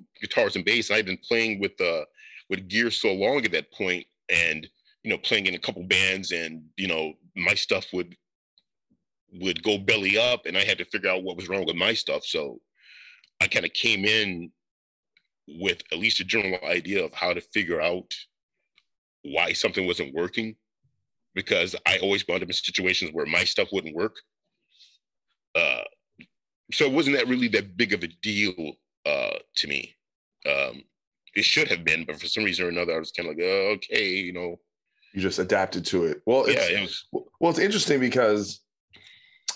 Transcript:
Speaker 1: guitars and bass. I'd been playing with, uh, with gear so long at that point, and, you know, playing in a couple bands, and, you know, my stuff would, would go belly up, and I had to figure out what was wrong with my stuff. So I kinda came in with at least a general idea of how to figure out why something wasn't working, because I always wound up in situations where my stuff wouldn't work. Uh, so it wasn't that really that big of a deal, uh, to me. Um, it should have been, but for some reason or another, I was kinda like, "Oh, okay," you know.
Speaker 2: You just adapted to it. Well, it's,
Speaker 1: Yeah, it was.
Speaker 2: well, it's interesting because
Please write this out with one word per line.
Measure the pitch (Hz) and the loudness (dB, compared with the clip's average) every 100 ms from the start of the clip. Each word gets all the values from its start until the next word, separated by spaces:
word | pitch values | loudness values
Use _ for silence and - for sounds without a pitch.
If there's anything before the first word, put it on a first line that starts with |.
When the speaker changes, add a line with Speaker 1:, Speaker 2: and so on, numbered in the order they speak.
| - - | -18 -14
Speaker 1:
guitars | 107 - 104 95 | -4 0 2 2
and | |
bass. | 90 117 107 | 0 0 2
I'd | 104 95 | 0 0
been | 92 | -4
playing | - 117 113 101 | 0 0 2 0
with, | 98 - | -4 0
uh, | 90 82 76 _ - - - | 0 0 -4 _ -20 -20 -6
with | 95 95 | -6 -2
gear | 107 120 | 0 0
so | - 110 | 2 0
long | 95 104 143 | 2 2 2
at | 110 | 0
that | 82 - | -2 -4
point, | - 95 90 - _ - | -4 -2 -2 -6 _ 0
and, | 85 85 78 80 _ _ _ | 2 2 0 -6 _ _ _
you | 110 | -4
know, | 90 | -4
playing | - 110 95 | 0 0 0
in | 87 | -2
a | |
couple | - 90 | -4 -6
bands, | 92 95 95 95 90 | 0 2 2 0 -2
and, | 85 82 80 78 - | -4 -4 -8 -14 -6
you | 95 | -2
know, | 80 80 76 _ 92 | 0 -2 -6 _ -2
my | 87 | 0
stuff | 107 - 95 - | 0 0 -2 -2
would, | 92 87 90 _ _ _ _ _ _ _ _ _ _ _ 92 | -4 -6 -10 _ _ _ _ _ _ _ _ _ _ _ -4
would | 92 85 | -2 0
go | 107 101 | 2 0
belly | 98 110 95 101 | 2 0 2 2
up, | 123 123 - | 2 0 -2
and | 92 | 0
I | |
had | 98 95 | 2 0
to | 90 | -2
figure | 104 95 | -2 0
out | 92 | 0
what | 92 87 | -2 -6
was | 92 | -4
wrong | 98 82 | -2 -2
with | 85 | 0
my | 98 | 0
stuff. | 110 - 67 | 0 -2 -4
So | - 82 71 57 _ _ - - - - _ - | -2 -4 -4 -8 _ _ -20 -20 -20 -20 _ -2
I | - | 0
kinda | 113 87 | 0 -2
came | - 120 104 101 | 0 0 2 2
in | 110 104 87 85 _ _ _ _ _ _ _ _ _ - | 2 2 -4 -10 _ _ _ _ _ _ _ _ _ -20
with | 80 95 87 - | -4 -2 -2 -4
at | 82 | -2
least | 110 - | 0 0
a | |
general | 95 113 98 92 | 0 0 0 -2
idea | 78 87 82 98 | 0 -2 0 -2
of | 80 | -2
how | - 90 | -2 -2
to | 87 | -2
figure | - 107 85 82 | -2 -2 0 0
out | 82 90 - - - _ _ _ _ _ _ _ _ _ | 0 -2 -6 -12 -14 _ _ _ _ _ _ _ _ _
why | 73 73 87 | -4 0 0
something | 85 107 95 92 | 2 0 0 -2
wasn't | 87 69 73 | -2 -4 -2
working, | 90 - 110 107 _ _ _ _ _ _ _ | -2 -2 -6 -8 _ _ _ _ _ _ _
because | 92 - 87 90 - - | -8 0 2 0 -2 0
I | 92 | 2
always | 95 101 - | 2 2 0
wound | 90 | -2
up | 90 | -2
in | |
situations | 92 - - 92 90 87 | -4 -2 -2 0 0 -2
where | 78 73 | -4 0
my | 85 | 0
stuff | 95 - 95 | 2 0 0
wouldn't | 98 80 78 | -2 -4 -2
work. | 107 - - _ _ _ _ _ - _ _ _ _ _ _ 85 | -4 -4 -20 _ _ _ _ _ -20 _ _ _ _ _ _ 0
Uh, | 78 62 - - _ - - _ _ _ - | 0 0 -6 -16 _ -20 -20 _ _ _ -6
so | - 143 | 0 2
it | |
wasn't | 139 139 139 | 4 4 2
that | 120 | 2
really | 127 120 | 2 2
that | 104 101 90 | 2 0 -2
big | 110 | 0
of | 98 | 0
a | 85 | -4
deal, | 80 110 104 104 90 76 - _ _ 73 | -6 -4 0 0 -2 -8 -10 _ _ -2
uh, | 71 52 50 - - | 0 0 -4 -6 -4
to | 76 | -2
me. | 71 - _ _ _ _ _ 71 | -4 -6 _ _ _ _ _ -2
Um, | 69 67 65 - _ _ _ _ | 0 -2 -6 -18 _ _ _ _
it | 101 - | 0 2
should | 151 147 | 4 2
have | 87 80 | 0 2
been, | 80 | 0
but | 78 78 | -2 -8
for | 82 | -6
some | - | -2
reason | 104 87 90 | 0 0 0
or | |
another, | 85 85 | 0 0
I | 80 | 0
was | 80 | -4
kinda | - 85 | -6 -6
like, | 78 | -2
"Oh, | 90 98 98 101 | 0 2 2 -2
okay," | - 117 98 95 | -2 -2 0 -2
you | 90 | -4
know. | 90 90 85 _ _ _ _ _ | -6 -6 -8 _ _ _ _ _
Speaker 2:
You | 98 | -2
just | 92 90 | -2 0
adapted | 90 101 95 95 85 | 2 2 2 -2 -2
to | 92 82 | 2 2
it. | - - | 0 2
Well, | 131 135 | 4 4
it's, | 143 87 | 4 2
Speaker 1:
Yeah, | 95 | 0
it | |
was. | 95 - - - - - | -2 -8 -8 -8 -8 0
Speaker 2:
well, | 170 | 2
it's | 165 | 4
interesting | 190 208 - 143 | 2 2 2 2
because | 127 127 113 107 101 - _ _ _ - - - _ _ - | 4 4 4 4 0 -8 _ _ _ -20 -20 -20 _ _ -8